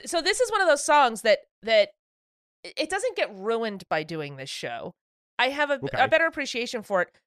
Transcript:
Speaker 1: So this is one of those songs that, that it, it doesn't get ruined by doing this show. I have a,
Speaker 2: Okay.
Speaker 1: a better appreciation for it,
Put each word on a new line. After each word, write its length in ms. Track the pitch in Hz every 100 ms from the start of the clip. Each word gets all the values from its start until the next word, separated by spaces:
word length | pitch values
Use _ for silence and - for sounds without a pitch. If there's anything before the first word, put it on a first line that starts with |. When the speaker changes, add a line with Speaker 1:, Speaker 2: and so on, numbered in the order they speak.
| -
Speaker 1:
So 160 | 339
this 180 | 320 -
is 100 | 480
one 100 | 427
of 60 | 359
those 160 | 285
songs 380 | - 294 254 226
that, 160 | 226 202 - _
that 260 | 214 220 202 _ _ _ _ _ _ _
it, 100 | - -
it 120 | 302
doesn't 260 | 381 494 415
get 120 | 320 202
ruined 480 | 202 226 226 196 -
by 140 | 160
doing 340 | 156 160 143 139
this 120 | 135
show. 440 | - 131 117 - - _ _ _ -
I 120 | 254
have 200 | 277 294
a, 40 | 277
Speaker 2:
Okay. 140 | 247 -
Speaker 1:
a 60 | 262
better 180 | 320 330
appreciation 540 | 320 269 233 233 233
for 180 | 202 190
it, 80 | 175 _